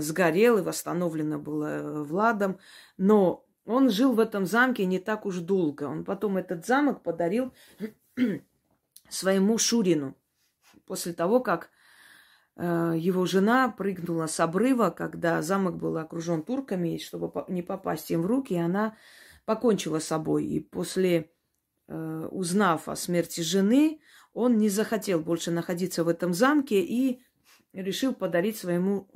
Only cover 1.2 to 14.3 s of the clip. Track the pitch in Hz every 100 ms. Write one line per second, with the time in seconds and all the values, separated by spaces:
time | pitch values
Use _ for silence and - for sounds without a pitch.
1.2 | 151 151 151 151 151 151 147 151 147 170
2.2 | 226 214 196 185 - - - - 190 214
3.2 | 180 - _ _ - 240 262 196 269 226
4.2 | 220 202 180 226 254 247 185 185 202 214
5.2 | 202 180 170 190 156 139 147 156 170 196
6.2 | 214 190 180 175 190 262 294 208 - 165
7.2 | 170 220 254 - - - 214 - _ -
8.2 | 240 151 - _ _ _ _ - - -
9.2 | 185 190 196 226 - 233 185 156 135 -
10.2 | _ _ _ _ _ - - 185 180 170
11.2 | 170 247 247 170 - _ _ - - -
12.2 | _ _ _ - 175 170 170 165 170 180
13.2 | 180 185 202 254 262 - 196 180 170 165
14.2 | 160